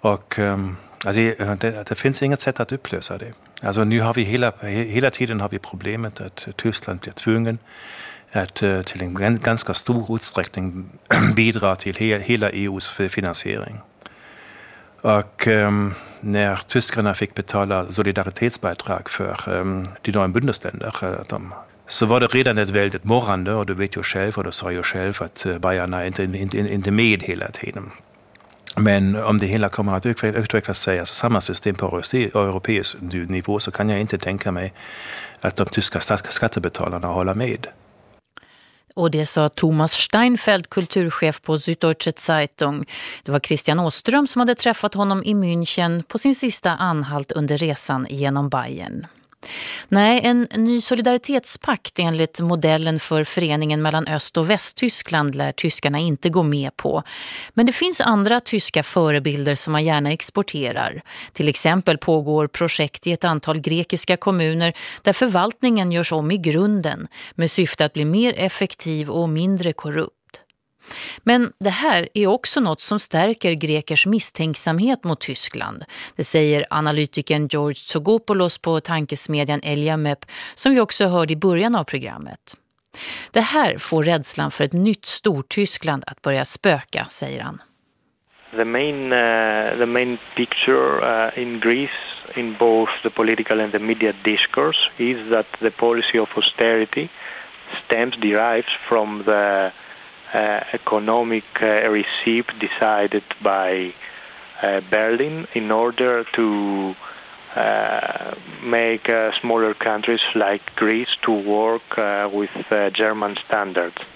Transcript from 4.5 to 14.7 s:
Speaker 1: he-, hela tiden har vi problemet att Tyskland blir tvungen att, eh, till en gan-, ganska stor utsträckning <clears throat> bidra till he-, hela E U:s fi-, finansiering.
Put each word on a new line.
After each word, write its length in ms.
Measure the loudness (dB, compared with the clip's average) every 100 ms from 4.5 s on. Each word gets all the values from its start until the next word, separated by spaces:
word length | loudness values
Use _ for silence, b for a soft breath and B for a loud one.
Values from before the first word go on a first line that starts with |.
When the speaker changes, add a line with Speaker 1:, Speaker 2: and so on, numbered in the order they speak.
Speaker 1:
he-, 400 | -2 -6 -4 -2
hela 200 | 0 0
tiden 300 | 0 -4 -2
har 80 | -4
vi 100 | -6
problemet 640 | -10 -10 -8 -6 -8 -10
att 260 | -14 -12 -12 -4
Tyskland 440 | -4 -4 -8 -8
blir 140 | -8
tvungen 440 | -4 0 2 0 -4 B B B B B B -6
att, 320 | -4 -4 -2
eh, 180 | 0 0
till 200 | -4 -6
en 160 | -6 0
gan-, 220 | 0 2
ganska 300 | 2 0 0
stor 420 | -2 0 -2 0 -2
utsträckning 760 | 0 -2 -4 -4 -6 -6 -14 -20 _
<clears throat> 280 | 2 4 4
bidra 400 | 4 4 0 0
till 200 | -4 -2
he-, 240 | 0 0
hela 300 | 2 2 2
E 180 | 0 -4
U:s 200 | -2 -6
fi-, 220 | -2 -2
finansiering. 680 | -2 -4 -4 -4 -6 -8 -14 -20 _ B B B B B B B